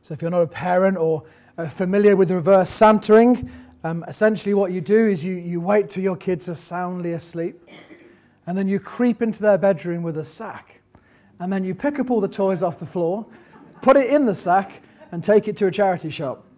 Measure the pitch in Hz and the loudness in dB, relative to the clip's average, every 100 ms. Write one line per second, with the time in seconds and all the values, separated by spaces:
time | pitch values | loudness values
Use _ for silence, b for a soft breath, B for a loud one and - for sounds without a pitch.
0 | - 151 165 175 170 - 180 180 190 190 | -14 -8 -4 0 0 -2 -2 2 2 2
1 | 160 160 b b b - 165 - 185 196 | 0 -2 b b b -10 -10 -4 -2 4
2 | 208 196 180 185 170 196 180 - 214 214 | 4 4 2 0 4 4 4 4 4 4
3 | - 214 233 247 - B B B 160 165 | 6 6 6 4 -2 B B B -8 -8
4 | 160 - 214 214 196 202 196 185 160 214 | -10 0 0 0 -2 0 0 -4 0 2
5 | 226 190 170 185 175 175 170 208 196 - | 4 0 -4 -8 -6 -6 0 0 0 -4
6 | 190 185 - 180 - 165 - 175 180 180 | -4 -4 -4 -6 -6 -12 -10 -8 -8 -6
7 | 175 170 - 170 170 - _ B B B | -8 -8 -10 -8 -10 -10 _ B B B
8 | B B B B - 185 190 196 - - | B B B B -8 -4 -2 -2 -6 -2
9 | 247 233 233 196 208 196 196 190 175 170 | -2 0 -4 -2 0 2 2 0 -4 -6
10 | 165 156 151 - 220 - - _ _ b | -6 -8 -10 -12 -14 -16 -20 _ _ b
11 | b b b b 180 190 185 185 285 285 | b b b b -6 -4 -4 -4 -6 -4
12 | 254 240 196 - 196 185 180 - 160 185 | -2 -2 -2 -2 -2 0 -4 -4 -10 -4
13 | 165 196 220 B B B B - - 269 | -4 -4 -8 B B B B -2 6 6
14 | 247 294 262 180 180 185 196 - B B | 6 2 2 0 2 0 0 -12 B B
15 | B 170 185 208 208 208 196 175 196 175 | B -8 2 4 2 -2 -2 0 0 0
16 | 156 147 143 113 _ | -6 -8 -8 -8 _